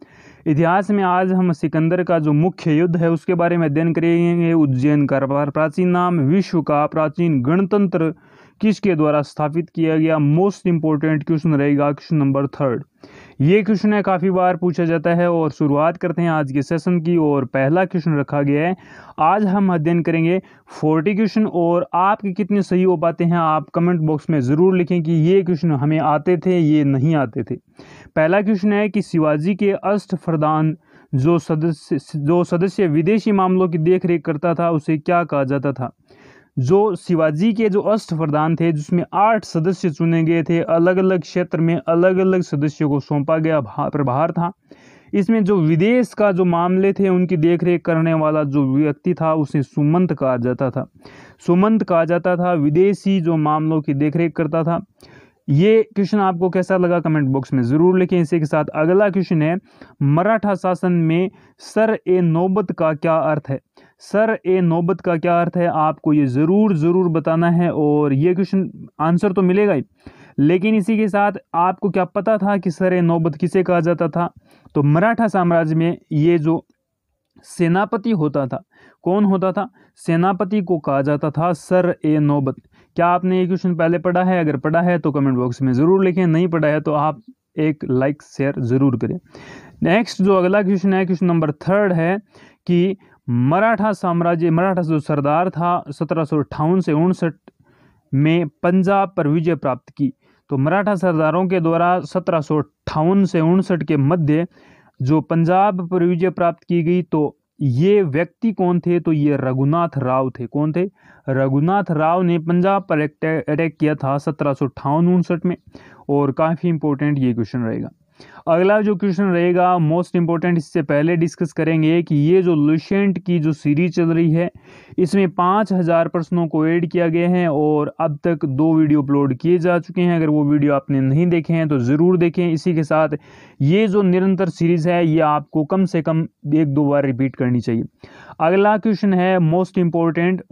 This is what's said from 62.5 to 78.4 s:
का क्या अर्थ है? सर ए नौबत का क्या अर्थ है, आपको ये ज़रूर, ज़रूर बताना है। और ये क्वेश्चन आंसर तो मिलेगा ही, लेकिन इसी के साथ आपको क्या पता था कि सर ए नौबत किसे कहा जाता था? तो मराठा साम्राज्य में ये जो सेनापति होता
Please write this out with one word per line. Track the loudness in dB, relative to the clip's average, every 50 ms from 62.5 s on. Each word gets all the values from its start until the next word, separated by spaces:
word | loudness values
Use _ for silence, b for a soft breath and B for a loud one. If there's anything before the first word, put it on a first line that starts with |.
| 0 -2 -2 -4 -4
का | -2 -2 -2 -2
क्या | -2 -2 0 0
अर्थ | 0 0 0 -2 -4 -4 -6
है? | -8 -8 -8 _ b b b b b b
सर | -14 -4 -2 0 0 0 -2 -4 -2
ए | 0 0 2
नौबत | 2 0 0 0 0 -2 -2 -2
का | -2 -4 -4
क्या | -2 0 0 0 2
अर्थ | 0 0 -2
है, | -2 -2
आपको | 0 0 0 0 -2 -2 -2 -2 0 2
ये | 2 2
ज़रूर, | 0 0 0 2 2 2 2 2 2 2
ज़रूर | 0 0 2 2 2 0 0
बताना | 0 -2 -2 0 0 0 2 2
है। | 2 2 0 0 0
और | 0 0 2 2 2 2 2 0
ये | 2 2 0 0
क्वेश्चन | 0 -2 -2 -2 -2 -2 -4 -8 -16 -20 -20 _ -4
आंसर | -2 0 0 2 0 0 0
तो | 2 2
मिलेगा | 2 2 2 2 2 0
ही, | -2 -4 -6 B B B B B B B B B B
लेकिन | 2 2 2 2 2 2 0
इसी | 0 0 0 0
के | 0 0 0
साथ | 0 0 0 0 -2 -4 -12 _ -2
आपको | 0 0 0 -2 -2 -4 -2
क्या | -2 -2 -2
पता | -2 -4 -4 -2 0 0 0
था | 0 0 -2
कि | 0 -2 -4
सर | -4 -2 0 0 2
ए | 2
नौबत | 2 2 2 0 0 -2 -2
किसे | -2 -4 0 0 0 0
कहा | 2 0 0
जाता | 2 0 0 0 -2 -2
था? | -2 -4 -4 -4 -6 -14 b b b b b b _
तो | 0 2
मराठा | 2 2 2 2 2 0 0 -2 0
साम्राज्य | 0 0 0 2 2 2 2 0 0
में | 0 0 0 -2 -4 -8 _ -2
ये | 0 2 2 2 2
जो | 2 0 -2 -2 -4 _ _ _ _ _ _ _ _ _ _ _ _ _ _ _ _
सेनापति | -20 -4 -2 0 2 2 0 0 0 -2 -4 -2 -2
होता | -2 0 0 -2 -2 -2